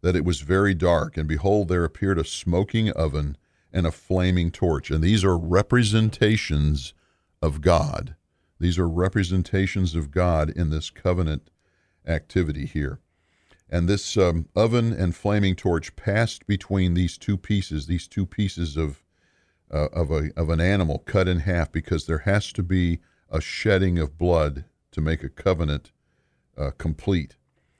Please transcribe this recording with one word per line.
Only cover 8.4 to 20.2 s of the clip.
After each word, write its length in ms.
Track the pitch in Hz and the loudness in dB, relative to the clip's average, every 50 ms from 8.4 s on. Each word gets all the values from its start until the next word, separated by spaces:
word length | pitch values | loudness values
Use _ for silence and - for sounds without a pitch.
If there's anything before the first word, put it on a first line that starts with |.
| _ _ _ _ | _ _ _ _
These 200 | 85 87 87 87 | -2 0 0 2
are 100 | 90 85 | 0 0
representations 1040 | 82 87 90 95 - 104 98 85 92 95 82 - - 98 98 95 - 98 92 85 78 | 0 0 0 0 0 0 -2 0 0 -2 -2 0 0 0 0 0 0 -2 -2 -2 -2
of 160 | 82 78 71 | -4 -6 -2
God 400 | 71 90 90 87 85 78 76 78 | -2 0 0 2 2 2 0 -2
in 200 | - - 87 78 | -2 -2 -2 0
this 200 | 76 78 73 - | 0 -2 -4 -8
covenant 600 | _ - - 92 90 87 90 78 76 67 _ _ _ _ _ _ _ _ _ _ _ _ _ | _ -4 -2 0 0 2 0 -2 -2 -4 _ _ _ _ _ _ _ _ _ _ _ _ _
activity 600 | - 82 78 - _ - - 90 76 76 73 69 | -4 -4 -4 -4 _ -2 -2 0 0 -4 -6 -8
here. 320 | 67 - 76 71 67 71 - _ _ _ _ _ _ _ _ _ _ _ _ _ _ | -6 -4 -4 -4 -4 -6 -8 _ _ _ _ _ _ _ _ _ _ _ _ _ _
And 180 | - 87 85 87 | -2 0 2 2
this, 280 | 101 101 - - - | 0 0 -2 -4 2
um, 320 | 110 95 87 82 82 78 - _ | 2 4 4 2 0 -4 -2 _
oven 380 | - 110 113 113 123 117 113 113 | 2 2 4 4 2 2 0 0
and 220 | - 92 87 85 | 0 0 -2 -2
flaming 400 | - - 101 104 104 101 95 92 | -2 -2 0 2 2 2 2 0
torch 420 | - - 98 87 82 - - - | 0 0 0 0 0 -2 -6 -18
passed 500 | - - - 101 107 117 110 - - - | -8 -4 -2 0 0 0 0 -2 -8 -4
between 480 | - 101 95 - - 98 98 92 90 85 | -4 -4 -4 -2 -2 0 2 2 2 2
these 220 | 87 90 87 - | 2 0 0 -2
two 200 | - - - 104 92 | -6 -4 -4 -4 -4
pieces, 480 | - - 104 101 95 - 78 78 73 | -2 -2 -2 -2 -2 -4 -6 -8 -4
these 200 | 78 90 87 - | -4 -4 -4 -4
two 200 | - - - 95 | -6 -6 -6 -6
pieces 500 | 92 - - 107 95 - - 87 80 71 | -4 -2 -4 -4 -4 -2 -4 -6 -4 -2
of, 260 | 78 80 76 71 _ _ _ _ _ _ _ _ _ _ _ _ _ _ _ - | -4 -4 -4 -6 _ _ _ _ _ _ _ _ _ _ _ _ _ _ _ -4
uh, 160 | 80 76 - - | -2 -2 -2 -2
of 180 | - 85 71 | -2 -2 0
a, 200 | 82 78 | 0 -2